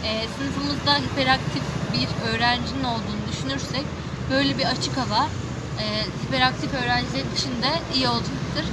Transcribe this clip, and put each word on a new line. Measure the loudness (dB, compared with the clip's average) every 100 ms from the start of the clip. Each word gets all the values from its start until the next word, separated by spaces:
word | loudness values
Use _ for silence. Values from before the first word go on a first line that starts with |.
E, | 0 -2 -2 -2
sınıfımızda | -2 0 0 0 4 2
hiperaktif | 2 2 4 4 2 -2 -2 -2 -2
bir | 0 0 0 0
öğrencinin | 2 4 2 0 -2
olduğunu | 0 0 -2 -4 -4
düşünürsek | -4 -2 -4 -2 -4 -4 -6 -6 -6 0
böyle | 2 4 2
bir |
açık | 0 0 0 0
hava, | 2 2 2 0 -4 -4 -4 -2
e, | -2 0 -2 -4 -2
hiperaktif | 4 4 2 -2
öğrenciler | 0 2 2 0 -2 -2 -2
için | -2 0
de | 0 0 0
iyi | 0 2
olacaktır. | 2 0 -2 -2 -2 -2